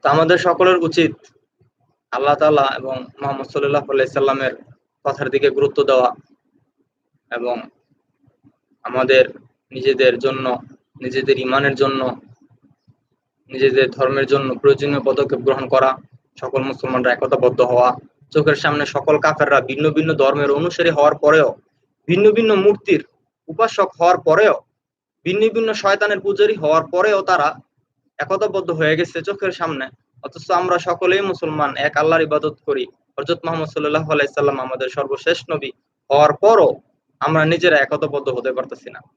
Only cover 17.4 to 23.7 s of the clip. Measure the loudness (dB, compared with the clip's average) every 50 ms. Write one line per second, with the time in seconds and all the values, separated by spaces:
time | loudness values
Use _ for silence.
17.4 | 2 2 2 2 0 2 4 2 2 2 2 -2 -10 -20 _ _ _ _ -2 0
18.4 | 2 2 0 0 0 -2 -2 -2 -4 -4 -4 -4 0 0 0 2 2 0 0 2
19.4 | 0 2 2 2 2 0 -2 0 -2 0 0 0 -2 -2 0 2 2 2 2 0
20.4 | 0 0 0 0 -2 -4 -2 -2 0 0 2 4 2 2 2 2 2 4 4 6
21.4 | 4 2 0 -6 _ _ _ _ _ _ _ _ _ -2 0 4 4 4 4 4
22.4 | 2 2 2 4 4 4 2 2 _ 0 0 0 0 _ _ _ _ _ _ _
23.4 | _ -16 -2 -2 -2 -2